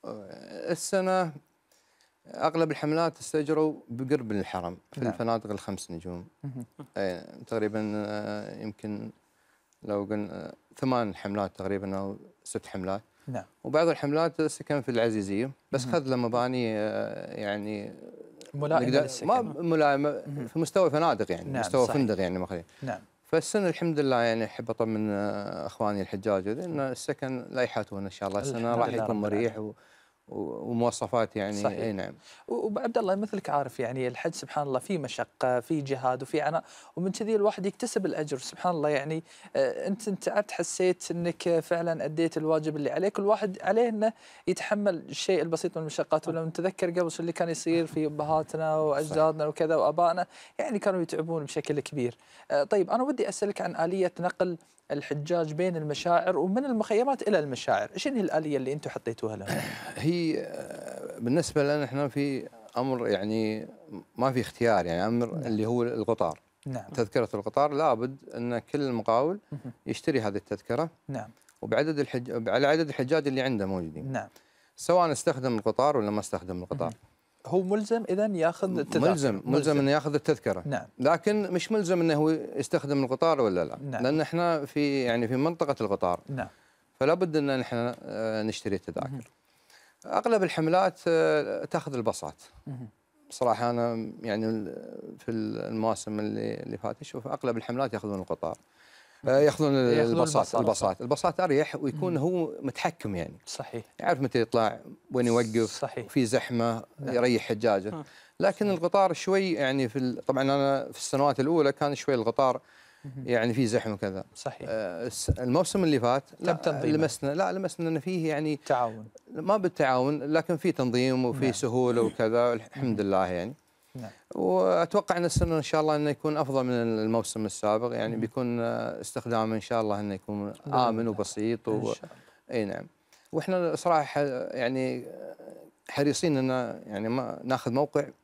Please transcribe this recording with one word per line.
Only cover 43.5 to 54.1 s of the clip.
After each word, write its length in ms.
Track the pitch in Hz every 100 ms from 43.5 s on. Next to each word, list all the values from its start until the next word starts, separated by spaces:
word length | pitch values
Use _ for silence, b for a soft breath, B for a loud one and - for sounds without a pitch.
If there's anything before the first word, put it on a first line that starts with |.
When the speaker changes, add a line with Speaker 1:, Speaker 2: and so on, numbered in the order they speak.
| 185
Speaker 2:
عليه 280 | - 214 240
أنه 240 | 220 220 220 B B -
يتحمل 480 | 185 - 208 202 170
الشيء 460 | - 165 - 185
البسيط 360 | 165 165 175 165
من 40 |
المشقات. 460 | 156 - 156 156 180
ولو 180 | 165 165
نتذكر 440 | 160 180 185 180
قبل 220 | 170 170
شو 100 | -
اللي 100 | 170
كان 180 | 170 170
يصير 360 | 160 - 170 160
في 200 | 160 156
أبهاتنا 720 | 147 147 156 156 160 160 156
وأجدادنا 680 | 156 143 151 151 156 156
Speaker 1:
صح. 60 | 151
Speaker 2:
وكذا 260 | 151 156 160
وأبائنا، 500 | 131 156 175 175 175 B B _
يعني 200 | - 214
كانوا 220 | 202 185
يتعبون 420 | 170 156 160 165
بشكل 360 | 143 - - 147
كبير. 380 | - 147 120 - B B B
آه، 120 | 143
طيب، 260 | 143 208 180
أنا 140 | 226
ودي 260 | 262 269 202
أسألك 320 | 190 202 202
عن 140 | 180 170
آلية 380 | 165 190 180